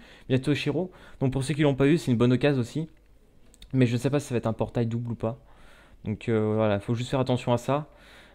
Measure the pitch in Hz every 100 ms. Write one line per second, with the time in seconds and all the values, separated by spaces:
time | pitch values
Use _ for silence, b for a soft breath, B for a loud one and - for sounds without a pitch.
0 | B B - 131 135 135 147 143 180 B
1 | B - 135 135 131 143 147 131 139 170
2 | - 113 123 123 143 135 113 156 160 -
3 | _ - _ _ - - - 131 123 120
4 | 139 143 - 117 113 110 110 123 113 117
5 | 120 110 113 120 b b b b b -
6 | - 104 - 110 107 107 110 101 - 117
7 | 123 135 131 123 - 120 - 143 151 B
8 | B B B